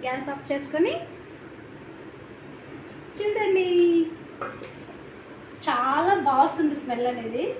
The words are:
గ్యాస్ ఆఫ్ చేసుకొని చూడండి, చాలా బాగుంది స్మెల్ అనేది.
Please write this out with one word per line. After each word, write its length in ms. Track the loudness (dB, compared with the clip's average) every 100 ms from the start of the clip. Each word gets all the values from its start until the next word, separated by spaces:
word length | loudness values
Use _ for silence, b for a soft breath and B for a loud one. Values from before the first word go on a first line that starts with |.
| -4
గ్యాస్ 220 | -4 -4
ఆఫ్ 140 | -8 -4
చేసుకొని 420 | -4 -2 2 2 2 -8 -14 -16 -16 -16 -16 -18 -16 -16 -16 -16 -16 -18 -16 -16 -16 -16 -16 -14 -16 -16 -2
చూడండి, 480 | 0 2 4 6 6 6 8 8 4 -2 -14 -8 -8 -8 -14 -14 -16 -16 -16 -16 -18 -16 -16 -6 -2
చాలా 460 | 2 2 4 4 4 4
బాగుంది 480 | 6 6 6 0 0
స్మెల్ 240 | -2 0 0
అనేది. 320 | -2 -4 -2 -2 -4